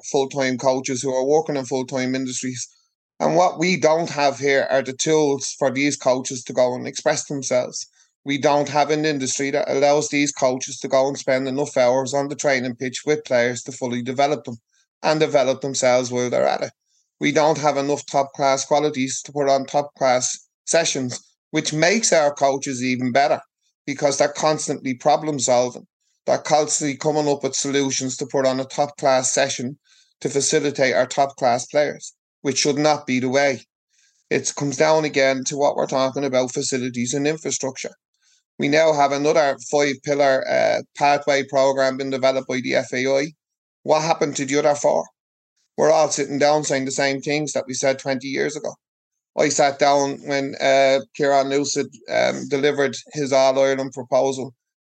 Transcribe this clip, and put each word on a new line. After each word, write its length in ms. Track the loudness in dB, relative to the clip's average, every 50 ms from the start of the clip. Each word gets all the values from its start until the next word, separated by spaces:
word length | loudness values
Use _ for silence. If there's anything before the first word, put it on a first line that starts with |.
| -10 -4
full-time 480 | -2 -2 -2 -2 -2 -2 -2 -2 -2 0
coaches 440 | 0 0 0 0 -2 -4 -6 -4
who 120 | -4 -4 -2
are 100 | -2 0
working 320 | 2 2 2 2 2 -2
in 80 | -4 -4
full-time 500 | -4 -4 -4 -4 -4 -4 -4 -2 -2 -4
industries. 520 | -4 -4 -6 -8 -6 -6 -6 -8 -8 -12 -14 _ _ _ _ _ _ _ _ _ -2
And 160 | -2 2 4
what 240 | 4 4 2 2 0
we 200 | 0 0 0 2
don't 320 | 4 2 4 2 0 -4
have 280 | -2 0 0 0 0 0
here 280 | 0 2 2 2 2 2
are 120 | 0 0
the 100 | 0 -2
tools 600 | -6 -4 0 2 2 4 4 2 0 -2 -4 -10 -4 -2
for 120 | -2 0
these 260 | 0 0 0 0 -2
coaches 460 | 0 0 0 0 0 -2 -6 -8 -8 -10
to 80 | -6
go 220 | 0 2 2 2 0
and 120 | -4 -8
express 400 | -8 -10 -4 -2 -2 -2 -2 -4
themselves. 600 | -6 -8 -8 -4 -2 0 0 0 -2 -8 -12 -14 _ _ _ _ _ _ _ _
We 140 | -6 -6 0
don't 300 | 2 2 4 4 2 0
have 220 | 2 0 2 2
an 140 | 2 0 0
industry 460 | -2 -2 -2 -4 -4 -4 -4 -4 -2
that 200 | -2 -2 -2 0
allows 380 | 0 2 4 4 4 2 0 0
these 240 | 0 0 0 0
coaches 460 | 0 0 0 0 0 0 -6 -10 -10 -10
to 80 | -6 0
go 200 | 2 2 2 2
and 100 | -2 -4
spend 300 | -2 0 0 0 0 -2
enough 280 | -2 -4 -4 -2 0
hours 360 | 2 2 4 2 0 -2 -2
on 160 | -2 -2 -2 -4
the 80 | -6
training 400 | -4 0 0 0 0 -2 -4 -6
pitch 260 | -6 -8 -8 -8 -6 -2
with 180 | -2 -2 -2 -2
players 380 | 0 2 2 2 2 0 -4
to 100 | -10 -12
fully 300 | -10 -8 -6 -6 -4 -4
develop 420 | -4 -6 0 0 0 0 0 -2 -6
them 120 | -12 -14 -14 _ _ _ _ _ _ _ _
and 180 | -2 0 2 2
develop 400 | 2 2 2 2 2 2 0 -2
themselves 500 | -4 -6 -4 0 2 4 4 4 2 0
while 200 | -2 -2 -2 0
they're 160 | 0 2 2
at 160 | 2 0 0
it. 100 | -4 -8 _ _ _ _ _ _ _ _ _ -4
We 120 | -2 0
don't 260 | 2 4 4 4 2 2
have 180 | 0 0 0
enough 300 | 0 0 -2 -2 -4 -4
top-class 580 | -2 -2 -2 -2 -2 -4 -2 2 2 2 2 0
qualities 560 | 0 0 2 2 0 -2 -2 -4 -4 -4 -8
to 100 | -10 -10
put 160 | -4 -2 2 2
on 180 | 2 2 0
top-class 720 | 0 -2 -2 -2 -2 _ -2 2 2 2 2 0 -2 -6 -8 _ _ _ _ _
sessions, 560 | 0 0 0 2 0 -2 -4 -4 -6 -8 -10 _ _ _ _ _ _
which 200 | -4 -2 -2 -2
makes 400 | -2 2 2 2 2 2 2 4
our 220 | 4 4 4 2 2
coaches 480 | 2 0 0 0 0 -4 -6 -6 -4
even 300 | -2 -2 -2 -2 -2 0
better 280 | 2 2 4 4 0 -2 -4 _ _ _ _ _ _ _ _
because 320 | -10 -6 0 0 0 2 2
they're 100 | 0 0
constantly 680 | 0 0 0 0 0 0 -2 -6 -6 -6 -4 -6 -6
problem-solving. 920 | -2 2 2 2 2 0 -4 -4 -2 0 2 2 2 2 0 -4 -10 -20 _ _ _ _ _ _ _ -2
They're 120 | 0 0 0
constantly 580 | 2 2 2 2 2 0 -2 -2 -2 -4 -4
coming 320 | -2 -2 0 0 2 0 0
up 160 | -2 -2 -2
with 100 | -6 -4
solutions 640 | -4 -4 0 0 0 0 0 -2 -4 -4 -6 -6
to 100 | -8 -8
put 200 | -4 -4 0 0
on 120 | 0 0 -2
a 60 | -6
top-class 680 | -6 -2 -4 -4 -4 -4 -2 0 2 2 2 2 0
session 460 | 0 0 0 0 -2 -6 -6 -8 -10 _ _ _ _ _ _ _ _ _
to 60 | -8 -2
facilitate 680 | -2 0 0 2 0 2 0 0 0 0 0 2 2
our 120 | 2 0
top-class 600 | 0 0 0 0 0 0 -2 0 0 0 0 -4
players, 460 | -2 0 0 0 0 -4 -10 -14 -20 _ _ _ _ _ _
which 160 | -6 -4 -2 0
should 200 | 0 0 0 2
not 280 | 2 2 2 2 0
be 140 | -2 -2 0
the 80 | 0 0
way. 320 | 2 2 2 2 0 -2 -8 _ _ _ _ _ _ _ _ _ _ _ _ -2
It 240 | -2 -2 -2 -4 -6
comes 200 | -4 -4 -4 0
down 280 | 2 2 4 4 2 0
again 400 | 0 0 2 2 2 2 0 -4
to 120 | -6 -4
what 200 | 0 0 0 0
we're 100 | 0 -4
talking 380 | -2 0 0 0 0 -2 -4 -4
about, 280 | 0 0 0 0 0
facilities 600 | -4 -6 -4 -4 -4 -4 -4 -6 -6 -6 -4 -2 -2
and 140 | 0 0 0
infrastructure. 640 | -2 -2 -4 -6 -6 -4 -6 -8 -8 -8 -12 -12 -14 _ _ _ _ _ _ _ _ _ _ _ _ -2
We 100 | 0 2
now 240 | 4 4 4 4
have 200 | 4 4 2 2
another 440 | 2 0 0 2 4 4 4 2 0 -4 -6 -2
five-pillar, 760 | 0 2 2 2 0 -4 -2 -2 0 2 4 4 4 2 0 0
uh, 340 | 0 2 2 2 2 0 -4 _ _
pathway 480 | 0 2 2 2 2 2 0 0 0 0
programme 540 | 0 0 2 2 2 2 2 0 0 0 -2
being 120 | -6 -4
developed 380 | -4 0 2 2 2 0 -2 -4
by 120 | -6 -4
the 140 | -4 -2 -2
F 180 | -2 -2 -2
A 140 | -4 -2 0
I. 200 | 0 0 0 0 -4 -8 _ _ _ _ _ _ _ _ _ 0
What 180 | 0 2 2
happened 320 | 2 0 0 0 0 -2 -2
to 80 | -4 -4
the 140 | 0 0 2
other 160 | 2 2 2
four? 300 | 2 2 2 2 2 -2 -4 _ _ _ _ _ _ _ _ _ _ _ _ _
We're 160 | 0 2 4
all 160 | 4 4 4 2
sitting 300 | 0 -4 -4 -4 0 2
down 260 | 2 4 2 2 0
saying 220 | 0 -2 -2 -2
the 40 | -4
same 300 | -2 -2 -2 -2 -2 -4
things 320 | -4 -4 -2 -2 -2 -2
that 140 | -4 -6 -6 -6
we 60 | -8
said 260 | -2 0 -2 -2 -2
twenty 260 | -4 -4 -4 -4 -6
years 300 | -6 -4 -2 -2 -4 -4
ago. 180 | -6 -10 -10 -12 _ _ _ _ _ _ _ _ _ _ _ -2 0
I 120 | 0 0
sat 280 | 2 2 2 2 2 2
down 380 | 2 4 4 2 2 0 -4 -8 -8
when, 300 | -4 -4 -4 -4 -4 -6 -2
uh, 400 | 0 2 4 4 4 4 2 2 -2 _ _
Kieran 360 | -2 0 2 4 2 2 2
Lucid, 360 | 0 -2 0 -2 -4 -4 -4 -6 -8 -20 -10 -2
um, 380 | 0 2 2 2 0 -4 -6 -4
delivered 480 | -2 0 0 0 2 2 -2 -2 -2 -8 -16 -12
his 200 | -8 -6 -4 0
All-Ireland 600 | 2 4 4 4 4 4 2 2 2 -2 -4 -8
proposal, 640 | -8 -12 -6 0 0 2 2 2 -2 -4 -8 -10 -12 _ _ _ _ _ _ _